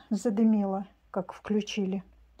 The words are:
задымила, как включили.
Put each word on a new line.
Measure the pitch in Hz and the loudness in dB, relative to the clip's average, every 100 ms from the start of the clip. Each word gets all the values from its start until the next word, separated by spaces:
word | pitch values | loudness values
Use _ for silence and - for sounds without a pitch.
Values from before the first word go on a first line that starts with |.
| - | -4
задымила, | 202 240 202 226 214 196 190 196 _ _ | -2 0 4 4 4 2 -2 -6 _ _
как | - 180 | -8 -8
включили. | - - 214 208 - 190 190 - - _ _ | -8 -4 -2 -2 -2 -2 -4 -6 -18 _ _